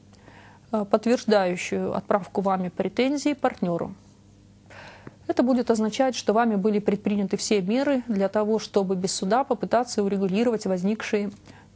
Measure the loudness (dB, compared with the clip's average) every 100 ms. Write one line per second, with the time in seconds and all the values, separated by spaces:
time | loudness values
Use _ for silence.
0 | -14 -20 -20 -20 -20 -20 -6 -4 0 0
1 | 2 0 2 2 2 -2 -4 -4 -2 -4
2 | 0 -2 0 -2 0 0 -2 -4 -4 0
3 | 0 0 -2 0 -2 -2 -2 -2 -4 -10
4 | -20 -20 -20 -20 -20 -20 -20 -20 -20 -20
5 | -20 -12 -2 2 2 2 2 2 2 2
6 | 0 0 0 2 2 2 2 0 0 -2
7 | 0 -2 0 -2 0 0 2 0 2 0
8 | 0 0 0 0 0 0 0 0 0 0
9 | -2 -2 0 0 2 -2 0 0 0 0
10 | 0 0 0 2 2 0 -2 -2 0 -2
11 | -2 -2 -2 -8 -18 -20 -20